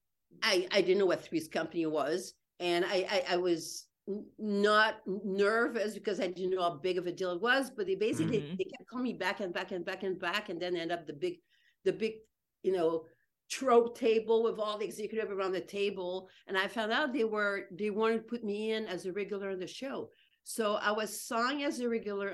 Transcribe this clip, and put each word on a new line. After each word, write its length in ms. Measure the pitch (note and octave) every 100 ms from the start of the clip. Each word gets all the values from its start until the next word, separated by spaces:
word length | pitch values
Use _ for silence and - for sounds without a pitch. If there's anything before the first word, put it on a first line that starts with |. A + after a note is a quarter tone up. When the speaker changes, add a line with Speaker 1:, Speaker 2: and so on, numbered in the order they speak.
| _ _ _ -
Speaker 1:
I, 260 | A3 F#3 F#3
I 100 | G3+
didn't 160 | F3 F#3+
know 80 | F#3
what 180 | D3+
Three's 240 | - D#3+ D#3+
Company 380 | E3+ E3 E3+ D#3
was. 480 | D3+ C#3 F#3 - - _ -
And 240 | F3 F3
I, 140 | F#3 F#3 F#3
I, 140 | G3 F3+
I 20 | F3
was 480 | F3+ E3 - - - _ -
n-, 180 | G#3 - -
not 580 | G#3+ G3+ G#3 G#3+ A3 G#3+ G3+
nervous 880 | G3+ G3+ G3 G3+ A3+ B3+ A3+ G#3+
because 260 | F#3+ G#3+ F#3
I 60 | F#3
didn't 240 | F3+ F#3
know 80 | F#3
how 120 | F3 D3 F3+
big 100 | F3+
of 80 | F3
a 60 |
deal 200 | D#3+ F3+
it 80 | F3
was, 300 | A#3 C4+ C4 -
but 100 | F#3
they 80 |
basically, 440 | F#3 A3 B2+ - -
Speaker 2:
Mm-hmm. 160 | D3 F#3
Speaker 1:
they 60 |
kept 240 | F#3 - -
calling 140 | B3
me 100 | B3+
back 260 | F3 F#3 G3+
and 120 | F#3+
back 200 | F3+ F#3
and 120 | F#3
back 180 | F3+ F#3
and 160 | G3 F3+
back, 300 | F3 G3+ G#3+
and 100 | E3
then 160 | F3 F3
end 160 | E3
up 140 | E3+ D3+
the 80 |
big, 220 | D3 F3+ - _ _ _ _
the 80 | F#3+
big, 220 | F3+ A3 - _ _ _ _
you 100 | F#3
know, 320 | F#3 E3 D#3+ - _ _ _ -
trope 460 | - C4 A#3 A#3 -
table 460 | A3+ A3 G#3+ A3+
with 160 | A3+ F#3+
all 180 | G#3+ G#3
the 80 |
executive 460 | G3 - G#3+ A3 G3+
around 220 | G3 F#3+
the 80 | F#3
table. 680 | - G3+ G3+ F#3+ F3+ F#3 F#3 - -
And 100 | F#3+
I 80 | G3
found 240 | A#3 G#3+
out 200 | B3+ D4+
they 120 | B3
were, 420 | A3 G#3+ G3+ G3 - F3+
they 100 | G#3+
wanted 280 | G3+ A3 A3+
to 40 | A3+
put 100 | A#3+
me 280 | G#3+ G#3 A3
in 140 | A3 G3
as 200 | F3 F#3
a 60 |
regular 380 | F#3 F#3+ G3 G3
on 80 | F#3+
the 80 | E3+
show. 440 | - C4+ G#3+ - _ _ _
So 300 | - - G#3
I 160 | G#3 G#3
was 300 | G#3 G#3 - -
signed 360 | A3+ B3 D4
as 180 | C#4+ A#3+
a 80 | A#3+
regular 400 | A3+ G#3 G3+ G3